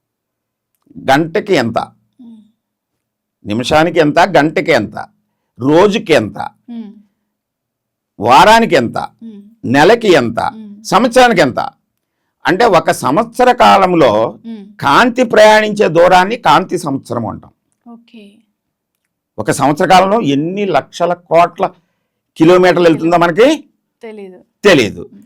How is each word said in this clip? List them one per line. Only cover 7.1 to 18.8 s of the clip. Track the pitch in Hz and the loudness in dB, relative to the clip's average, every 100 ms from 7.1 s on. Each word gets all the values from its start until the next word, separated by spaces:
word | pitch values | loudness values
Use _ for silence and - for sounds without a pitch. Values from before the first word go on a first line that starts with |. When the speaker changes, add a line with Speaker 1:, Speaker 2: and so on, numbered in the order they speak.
| _ _ _ _ _ _ _ _ _ _ _ | _ _ _ _ _ _ _ _ _ _ _
Speaker 1:
వారానికి | 104 135 190 226 226 | 2 4 6 4 2
ఎంత? | 156 117 - | 0 -2 -8
Speaker 2:
మ్మ్. | - _ 226 208 - _ | -12 _ -20 -20 -20 _
Speaker 1:
నెలకి | 107 135 160 233 220 | -4 0 2 2 2
ఎంత? | 160 117 113 | 0 0 -6
Speaker 2:
మ్మ్. | 87 220 214 - | -8 -10 -20 -20
Speaker 1:
సంవత్సరానికి | - 185 247 247 247 185 | -4 -2 0 2 2 2
ఎంత? | 143 101 - _ _ _ _ _ _ _ - | -2 -2 -10 _ _ _ _ _ _ _ -6
అంటే | 180 | 0
ఒక | 240 170 160 | 2 0 0
సంవత్సర | 165 131 156 233 - 254 | -4 -2 -2 -4 -2 0
కాలంలో | 240 214 202 190 175 135 104 117 214 226 | 2 4 4 2 2 2 2 -2 -6 -18
Speaker 2:
మ్మ్. | 226 196 - | -18 -20 -6
Speaker 1:
కాంతి | 143 147 240 240 | 0 2 2 0
ప్రయాణించే | 247 220 214 214 214 208 202 | -2 4 4 4 0 -2 0
దూరాన్ని | 165 180 180 185 226 | 2 4 4 2 -2
కాంతి | 170 151 185 180 | 0 0 0 -8
సంవత్సరం | 165 135 113 117 110 | -8 -10 -8 -10 -8
అంటాం. | 92 - _ _ _ - | -12 -18 _ _ _ -20
Speaker 2:
ఓకే. | 233 233 233 202 220 226 _ _ _ | -20 _ -20 -20 _ _ _ _ _